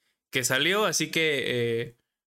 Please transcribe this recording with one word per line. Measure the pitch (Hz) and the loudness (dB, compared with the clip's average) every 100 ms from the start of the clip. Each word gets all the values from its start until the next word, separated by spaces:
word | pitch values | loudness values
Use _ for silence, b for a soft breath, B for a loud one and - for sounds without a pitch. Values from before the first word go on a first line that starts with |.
| _ _ _ | _ _ _
que | 135 | -2
salió, | 123 131 156 202 202 | 0 2 2 2 0
así | 156 151 | 0 -2
que, | 165 160 139 - | 0 0 0 0
eh, | 123 117 117 120 - _ _ | 0 0 -2 -6 -12 _ _